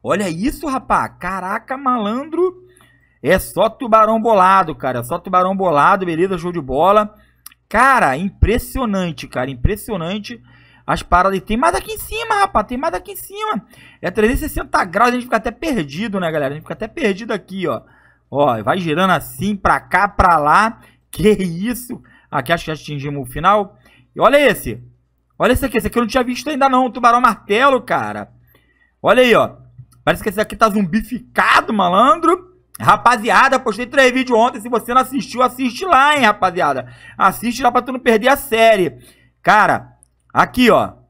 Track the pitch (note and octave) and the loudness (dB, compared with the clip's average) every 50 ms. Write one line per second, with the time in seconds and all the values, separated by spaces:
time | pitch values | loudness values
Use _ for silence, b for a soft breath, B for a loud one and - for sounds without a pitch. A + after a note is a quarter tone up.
0 | - A2 D#3 G3 G#3 F3+ D#3+ E3 G#3 D4 - - - D4 C4+ B3+ - - G#3+ E3+ | -2 -2 -2 -2 -2 -4 -4 -4 -4 -6 -6 -6 -8 -6 -6 -6 -2 -2 -2 -2
1 | A#2+ A2 - _ - F3+ F#3+ F#3+ F3+ F#3 G#3 A3+ _ - C4 C4+ C#4 C4 B3+ A#3+ | -2 -4 -8 _ -10 -8 -8 -8 -6 -6 -8 -8 _ -10 -10 -4 -2 -2 -2 -2
2 | G#3 G3+ A3 B3+ D4 D#4+ D#4+ E4+ F#4 F#4 F4+ - - b b b b b b b | -2 -4 -6 -6 -8 -6 -2 -2 -2 -2 -4 -8 -20 b b b b b b b
3 | b b b b - C3+ F3+ F#3 - - - - - A3+ - _ C#4 A3+ G#3+ A3 | b b b b 0 0 0 0 0 -6 -2 -2 -2 -2 -2 _ -2 2 4 4
4 | G#3+ G#3+ A3+ A3+ A3 A#3 A3 F#3+ F3+ F#3 F#3+ F#3+ F#3 D#3 D3 - - C3 B2 A#2+ | 4 4 2 0 2 2 4 4 6 6 4 4 2 0 -6 -6 -6 -6 -6 -6
5 | A#2+ A#2+ E3 F3+ _ G3 F#3 F3+ F3+ F#3 G3 F#3+ F#3+ F3+ D3+ C#3+ D3 E3+ G3 G3 | -6 -6 -8 -8 _ -2 0 0 0 0 -2 -2 -2 0 2 4 4 4 2 2
6 | F#3 F3 E3 D#3 F3+ G3 F#3+ E3+ D#3+ F3+ E3+ E3+ C#3+ B2+ B2+ C#3 E3 F#3+ G3+ G#3+ | -2 -4 -2 -2 -2 -2 -2 -6 -6 -8 -8 -8 -8 -4 -2 2 2 4 4 4
7 | G#3 G#3 B B B B B B B B B _ _ _ - G#3+ B3 C4+ C4+ A#3+ | 2 0 B B B B B B B B B _ _ _ 0 2 2 4 4 4
8 | F#3 C#3+ C3 D3 F#3+ G3 - - - F3+ A3 B3 - - - C4 B3+ A3 G3 F#3+ | 2 0 0 -2 -4 -8 -2 0 0 2 2 -2 -4 -6 -6 -6 -4 -4 -4 -4
9 | F3+ E3+ D#3 - - C3 - C3+ B2+ C3+ C3+ A#2+ B2 - G#3 G#3 - - G#3+ F3+ | -4 -6 -8 -12 -16 -10 -8 -6 -6 -6 -8 -4 -4 -4 -4 -4 -8 -10 -8 -8
10 | D#3+ E3+ G3 G#3+ G#3 - A#3+ A3+ b b b b b b b b b - D3+ - | -6 -8 -8 -8 -10 -12 -16 -18 b b b b b b b b b -6 -6 -6
11 | - - - F3 F3+ F#3+ G3 F#3 F3+ - G#3+ A#3 D#4 E4+ - G4 - G#4 A4 G#4 | -2 0 0 2 2 0 -2 -4 -6 -4 -4 -2 0 -2 -2 -2 -8 -8 -12 -12
12 | - - G#4 A4 A#4 A4+ A4 G4+ G4 F#4+ - A3+ G#3+ - B3 B3 D4+ E4+ E4+ F4+ | -10 -10 -10 -10 -6 -4 -2 -2 -2 -2 -2 -4 -4 -4 -8 -6 -6 -6 -6 -8
13 | F#4 - G4 - - - G4 G#4 G#4+ G#4+ G#4 G#3 - b b b b b b b | -12 -12 -16 -16 -16 -16 -12 -10 -6 -6 -6 -6 -8 b b b b b b b
14 | - F3 F#3 A3 G#3+ A3+ C4+ C#4 D4+ C#4+ - - - - - D4+ A#3+ F3+ E3 G3+ | -8 -6 -2 0 0 2 0 -2 -4 -4 -6 -8 -8 -2 -2 -2 -2 0 2 2
15 | A#3 B3 A#3+ B3 A#3+ - A#3+ A3 A3 A#3+ G#3+ _ D#4+ E4 C4+ G#3+ D#3 C#3 C3 E3 | 2 2 2 -2 -4 -4 -4 -4 -4 -6 -8 _ -4 -4 -2 -2 -4 -6 -6 -8
16 | A3 A#3 F#3+ G3 F3+ D#3+ D#3 D#3 C#3 C3+ C#3+ D#3 - - E3 - G#3+ G#3+ - E4+ | -8 -6 -4 -4 -4 -2 -2 -2 -4 -4 -6 -8 -12 -14 -10 -10 -10 -12 -6 -4
17 | D4 G3+ G3 F#3 A#3 A#3 A3+ G3 - - F#3 G3 F3 D3+ A#2+ - _ b b b | -2 -2 -2 -4 -6 -8 -8 -8 -8 -12 -8 -6 -4 -4 -4 -6 _ b b b
18 | b b b b b _ A#2+ C#3 C#3+ C#3 A#2+ A2 G#2 - D#3+ F#3+ F3 E3+ D3 E3 | b b b b b _ 0 2 2 2 2 0 -2 -2 -2 -2 -2 -4 -2 0
19 | F#3+ F#3+ F3 D3 - - - - F3+ G3+ G#3+ F#3+ - F#3 D#3 C3+ - - - F3+ | 2 2 2 0 -2 -8 -10 -6 -4 -4 -4 -2 0 0 0 0 0 -2 0 0
20 | G3+ G3 - - F#3+ F3+ E3+ D#3 D3 D3 D#3+ F#3 G#3+ A3+ A3+ b b b b b | 0 0 0 2 4 4 4 4 4 4 4 4 4 2 -2 b b b b b
21 | b _ - - D#3+ G#3+ G#3 F#3+ F#3+ F3+ E3 E3+ G3 A#3+ A#3+ - - - B3+ - | b _ -8 2 2 2 4 2 0 -6 -6 -6 -6 -6 -6 -8 -10 -14 -16 -16
22 | b b b b b b - D3 - - E3+ E3 - D#3+ D#3 D3 - - D3 C#3+ | b b b b b b -6 -6 -2 -2 -4 -2 -2 -8 -10 -10 -10 -10 -10 -8
23 | C3 D3 C#3+ C#3 C3 A#2+ - D3 D#3+ F#3 G#3 G#3+ G3+ - b b b b b b | -8 -8 -8 -8 -10 -10 -10 -2 0 2 2 2 0 -4 b b b b b b
24 | b b _ - E3+ A3 C4+ C#4+ D4 B3 F3+ - - C3 - B2+ - - _ _ | b b _ 2 2 4 4 4 4 2 0 0 -6 -10 -10 -10 -14 -20 _ _
25 | _ _ _ _ _ _ _ _ D#3+ G#3 B3+ B3+ C#4+ B3+ - A#3 F3 G#3 - A#3 | _ _ _ _ _ _ _ _ 0 0 0 0 -2 -2 -4 -4 -4 -2 -2 -2
26 | A#3+ G#3 - C4 B3 B3+ B3 - - D4 D4+ C4 C4+ C4+ B3+ B3+ C4 B3 - C4 | -4 -2 -2 -2 -2 -2 -6 -8 -8 -8 -2 0 0 2 2 2 0 -2 -4 0
27 | A#3+ A#3 A#3 B3 B3+ A#3 G#3 - - - G3+ A3+ C4 C#4+ C4+ B3 G3 - F3 C#3+ | 2 2 2 4 2 0 0 -2 -4 -2 0 2 2 2 2 0 -2 -4 -4 -4
28 | A2+ G#2 G#2 G#2 G2+ - _ _ _ _ _ _ _ _ _ _ _ _ _ _ | -4 -6 -8 -10 -12 -14 _ _ _ _ _ _ _ _ _ _ _ _ _ _
29 | - D3+ G#3 B3+ B3+ B3 G#3+ D#3+ B2 G#2 - - - - _ - - _ _ _ | 0 2 4 4 6 6 4 4 2 0 -4 -16 -20 -20 _ -20 -20 _ _ _
30 | _ D3+ E3+ F3 - A3 F3+ G#3+ G#3+ - G#3+ G3+ - A3 F#3+ A3 G3+ D#3+ D#3+ A3 | _ -2 -2 -2 -4 -6 -4 -4 -6 -6 0 0 0 2 2 0 -2 0 -2 -4
31 | G#3+ - B3+ G#3+ - - _ - F#3 A3 C4+ E4+ - - E4+ G3+ F#3 F3 F3+ G3 | -4 -4 -10 -12 -12 -4 _ 0 2 4 2 2 2 0 0 0 2 2 4 4
32 | A#3+ C#4 D#4+ E4+ E4 D#4+ F#4 F#4 - - _ _ _ _ _ - G#2+ D3 G3+ G#3 | 6 4 4 4 2 0 0 0 -4 -20 _ _ _ _ _ -2 2 2 2 4
33 | - A#3 B3 A3+ G#3 A3 F#3 G3+ A#3+ C4+ C4 B3 B3+ A3+ G#3 G3+ B3 - - C#4+ | 4 2 2 2 0 2 4 4 4 4 2 0 -2 -4 -6 -6 -8 -2 2 4
34 | C4 B3+ A#3+ C4 B3+ B3+ A#3+ G#3+ A3+ B3 B3 A#3 G3+ A#3+ B3 A3 - - A#3+ B3+ | 4 4 4 0 0 2 2 2 2 2 0 -6 -8 -4 -4 -4 -4 0 0 0
35 | B3+ B3+ C4+ C4+ F#3 - - A#3+ B3+ B3 B3 - C4+ A#3+ - - F#4+ F#4 D#4+ C4 | 0 0 -4 -8 -6 -6 -2 0 0 0 0 -2 -6 -4 -4 -6 -2 2 2 4
36 | C#4 D4 D4+ C#4+ B3 G#3+ G#3 G#3 - F#3 F3 F3 E3 D3 C#3 B2+ B2 B B B | 4 4 2 4 2 2 2 2 -2 -2 0 0 -2 0 -2 -4 -6 B B B
37 | B B B - - F#3+ - - G3+ A#3+ A#3 B3 C4+ A#3+ B3 B3 A#3+ - B3+ B3+ | B B B 0 2 2 2 0 -6 -6 -4 0 0 2 0 0 -2 -2 -10 -2
38 | - B3+ A3+ A3 G#3+ B3+ C#4 - - - A3 A3+ A3+ A3+ A3 G3 F3 D3 B2 b | 2 2 2 4 4 2 2 0 0 -2 2 4 6 4 6 4 2 -2 -4 b
39 | b b b b b b b _ _ E3+ G3 G#3+ G3 E3 C3 A2+ - - _ _ | b b b b b b b _ _ 4 4 4 4 4 2 -2 -4 -12 _ _
40 | _ _ _ _ _ _ - B2 F3 F3 - B3 B3+ A3+ F3+ C3+ A2 - - _ | _ _ _ _ _ _ 0 0 0 2 2 4 4 6 6 4 2 0 -8 _
41 | _ | _